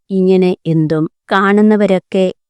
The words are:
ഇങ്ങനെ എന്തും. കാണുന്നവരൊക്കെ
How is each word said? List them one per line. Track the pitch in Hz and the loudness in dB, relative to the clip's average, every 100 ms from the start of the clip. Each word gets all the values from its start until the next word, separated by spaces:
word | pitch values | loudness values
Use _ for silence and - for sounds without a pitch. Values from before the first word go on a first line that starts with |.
| _ | _
ഇങ്ങനെ | 190 185 190 185 185 - | -2 0 2 0 -2 -4
എന്തും. | 160 156 156 160 - - | -2 0 -2 -4 -8 -4
കാണുന്നവരൊക്കെ | 202 196 202 214 214 202 185 - 190 185 - _ | -2 0 2 2 2 0 -2 -2 -4 -4 -6 _